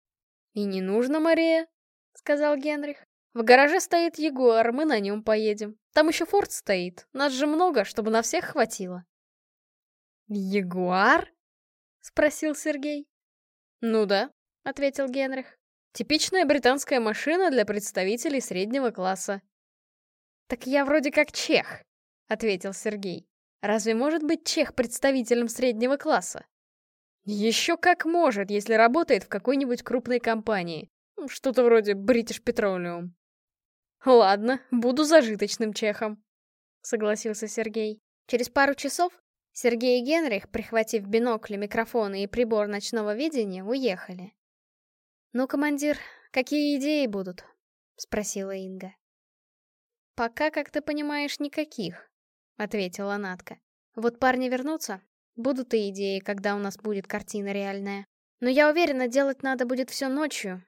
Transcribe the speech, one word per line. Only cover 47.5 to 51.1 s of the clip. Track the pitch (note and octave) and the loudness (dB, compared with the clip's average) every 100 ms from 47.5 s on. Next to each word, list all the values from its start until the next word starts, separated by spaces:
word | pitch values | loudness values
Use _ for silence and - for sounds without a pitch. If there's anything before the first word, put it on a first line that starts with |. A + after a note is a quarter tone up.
| _ _ _ _ - | _ _ _ _ -20
спросила | - G#3+ G#3 G3+ F#3+ G3 | -10 -6 -6 -8 -8 -8
Инга. | F#3+ F#3 F#3 F#3+ _ _ _ _ _ _ _ _ _ _ _ - | -10 -12 -16 -18 _ _ _ _ _ _ _ _ _ _ _ -6
«Пока, | A#3 A#3 D4+ | -6 -2 -2
как | D4+ C#4+ | -2 -4
ты | D4+ | -6
понимаешь, | D4 D4+ D4 | -4 -4 -4